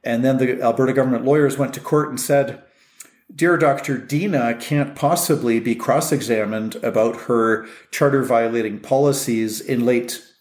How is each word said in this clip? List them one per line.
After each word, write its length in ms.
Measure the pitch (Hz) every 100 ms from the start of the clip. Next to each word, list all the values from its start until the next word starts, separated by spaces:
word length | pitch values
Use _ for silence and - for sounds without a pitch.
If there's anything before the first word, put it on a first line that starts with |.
And 180 | - 117
then 140 | 131 131
the 240 | 127 123
Alberta 320 | 123 117 131
government 320 | 131 131 120
lawyers 320 | 127 151 143 139
went 160 | 131
to 80 | -
court 300 | - 151 151
and 100 | 127
said, 420 | - 143 123 110 _ _ _ _ - _ _
"Dear 220 | - 170 165
Doctor 400 | 151 139 - 131
Dina 580 | - 147 202 151 117 117
can't 340 | - 147 143
possibly 640 | - 143 175 - 151 120 113
be 160 | 117
cross-examined 1000 | 113 - 131 - 139 117 110 104 110 110 -
about 380 | 120 107 113 113
her 440 | - 120 110 110 - - -
charter 320 | - 143 139
violating 560 | 127 120 113 117 110 104
policies 840 | - 135 143 139 - 113 110 110
in 240 | - 127 120
late 360 | 123 120 - - _